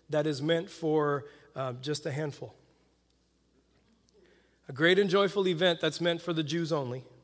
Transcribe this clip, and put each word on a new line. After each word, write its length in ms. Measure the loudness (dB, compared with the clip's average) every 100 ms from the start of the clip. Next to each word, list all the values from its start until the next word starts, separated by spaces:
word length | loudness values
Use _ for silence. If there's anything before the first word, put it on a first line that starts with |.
| -4
that 160 | -2 0
is 160 | 0
meant 280 | 0 0 -2
for, 540 | -4 0 2 2 -2 -6 -20 -16 -8
uh, 160 | -8 -6
just 260 | -6 -6 -4
a 60 |
handful." 420 | -4 -6 -8 -14 -18 _ _ _ _ _ _ _ _ _ _ _ _ _ _ _ _ _ _ _ _ -12
A 40 |
great 260 | 2 4 6
and 100 | 4
joyful 400 | 4 2 2 0
event 320 | 2 2 2
that's 200 | 0 0
meant 200 | 0 0
for 120 | -2
the 100 | -4
Jews 300 | -2 -2 -2
only. 320 | -2 -2 -6 -12 -20